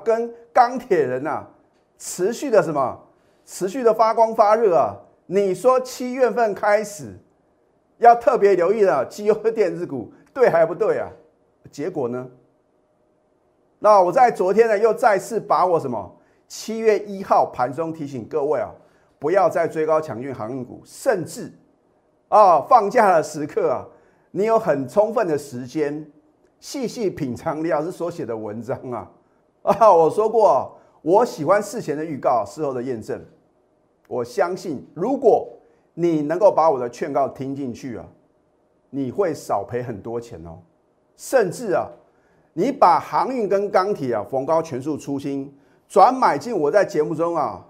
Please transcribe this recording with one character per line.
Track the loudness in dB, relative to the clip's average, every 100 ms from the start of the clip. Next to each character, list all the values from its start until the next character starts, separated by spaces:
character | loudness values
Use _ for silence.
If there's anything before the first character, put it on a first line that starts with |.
跟 | -2 -2 -4 -10 -2
钢 | 2 2 0
铁 | -2 0
人 | 0 -2 -6
啊， | -8 -10 _ _ _ _ _
持 | -12 -4 -4
续 | -4 2
的 | 2
什 | 2
么？ | 0 -4 -6 -18 _ _ _ -18
持 | -8 -6
续 | 0
的 | 2
发 | 4 2
光 | 4 2
发 | 4 4
热 | 4 4 4
啊！ | 2 -4 -18 _ -4
你 | 0 0
说 | 0 2 2
七 | 0 -8 -6
月 | 0 0
份 | 2 -2
开 | 0 0 0
始 | -2 -12 -16 -18 _ _ _ _ _ _ _ 4
要 | 6
特 | 6 2 2
别 | 4
留 | 4 2
意 | 2
了 | 2 2 -2
绩 | -4
优 | 0 0 0
电 | 0 -2
子 | -2
股， | -8 -10 -12 -18 _
对 | 2 4
还 | 4
不 | 2
对 | 0 0 -2
啊？ | -4 -14 _ _ _ _ -18
结 | -10 -8
果 | -4 -4
呢？ | -6 -12 -18 _ _ _ _ _ _ _ _ _ _ _ _ _ _
那 | 4 6
我 | 6
在 | 4 2
昨 | 2 2
天 | 4 4
呢， | 4
又 | 2
再 | 4 2 2
次 | -2 -6
把 | 0 2 2
我 | 0
什 | -2
么 | -8 -10 -18 _ _ _
七 | -14 -10 0
月 | 2 2
一 | 0 -8
号 | 0 2 2
盘 | -2 -4
中 | -4 -6
提 | -8 -10
醒 | -10 -6
各 | -4
位 | -2 -2
啊， | -4 -10 _ _ _ _
不 | 0
要 | 2 2
再 | 2 -2
追 | -2
高 | 0 0
抢 | -2 -8
进 | -10
航 | -10 -10
运 | -10
股， | -12 -16
甚 | -20 -6 -2 -2
至 | -4 -12 -14 -16 _ _ _ _ _ _ 0
啊， | 4 6 4
放 | 4 4 4
假 | 2 4 4
的 |
时 | 0 -6 -6
刻 | -2 -2
啊， | -2 -8 -20 _ _ _
你 | -2
有 | 2 2
很 | 2 -2 0
充 | 2 2
分 | 2 0
的 | -2
时 | -6 -12 -8
间 | -4 -4 -4 -12 _ _ _ _ _
细 | -12 -8 -6
细 | -4 -6
品 | -4 -8
尝 | -6 -6 -4
李 | -2
老 | -2
师 | -4
所 | -6 -8
写 | -8
的 | -8 -8
文 | -8 -10
章 | -8 -10 -8
啊。 | -12 -12 _ _ _ _ _
啊， | -2 4 6
我 | 6 4
说 | 2 0
过， | 4 4 2 -2 -14 _ _
我 | 2 2
喜 | 2 -2
欢 | 0 0
事 | -2 -8
前 | -8 -6
的 |
预 | -6 -4
告， | 0 0 -2
事 | -6
后 | -6
的 | -4
验 | -6 -8
证。 | -8 -12 -14 _ _ _ _ _ _ _ -10
我 | -8
相 | -4 -2 -2 -4
信， | -8 -10 -12
如 | -6 -4 2
果 | 4 2 0 -16 _ _ _
你 | -4 0 0
能 | -2 2
够 | 4
把 | 4 2
我 | 0
的 | -4
劝 | -6 -4
告 | -2 -2
听 | -4 -10
进 | -8 -8
去 | -10 -12 -12
啊， | -16 _ _ _ _ _ _ _ _
你 | -8 -4
会 | -2 -2
少 | -4 -4 -4
赔 | -4 -6
很 | -6 -10
多 | -8 -10
钱 | -10 -16
哦。 | -18 -20 _ _ _ _ _ _
甚 | 0 2 2
至 | -2 -2
啊， | -2 -4 -12 _ _ _ _ _
你 | -4 -2
把 | 4 4 4
航 | 0 -4 -2
运 | -2 -2
跟 | -2 0
钢 | 0 0
铁 | -2 -4
啊 | -4 -4
逢 | -4
高 | -2 -2
全 | -2 -6
数 | -6 -6
出 | -6 -8
清， | -6 -8 -10 -16 _ _ _
转 | 6 6
买 | 6 2 0
进 | -4
我 | -2 2
在 | 2
节 | 2 0
目 | -2
中 | -2 -2 -2
啊 | -4 -6